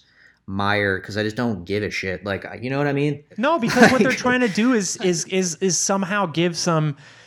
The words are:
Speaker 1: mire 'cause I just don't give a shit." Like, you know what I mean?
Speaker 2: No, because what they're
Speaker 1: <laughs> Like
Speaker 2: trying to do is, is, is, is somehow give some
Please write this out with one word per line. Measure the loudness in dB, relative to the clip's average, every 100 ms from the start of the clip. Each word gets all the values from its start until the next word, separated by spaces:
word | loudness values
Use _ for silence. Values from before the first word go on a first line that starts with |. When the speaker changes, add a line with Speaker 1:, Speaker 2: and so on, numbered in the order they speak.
| _ _ -20 _ -8
Speaker 1:
mire | -2 0 2 2 -2
'cause | -4 -4
I |
just | -4 -2
don't | -4 -4
give | -4 -4
a | -2
shit." | -4 -6 -6
Like, | -6 -6 -6 -10
you | -6
know | -2
what | -2
I |
mean? | 0 -2 -4 -10 -4
Speaker 2:
No, | 0 0
because | 0 6 6
what | 6
they're | 2
Speaker 1:
<laughs> |
Like | 2
Speaker 2:
trying | 0 2
to | 2
do | 2 2
is, | 2 0 -2
is, | -2 -2 -2
is, | -2 -2 -2
is | -2 0
somehow | 0 -2 0 -2 -2
give | 0 -2 0
some | 0 2 2 -2 -12 -20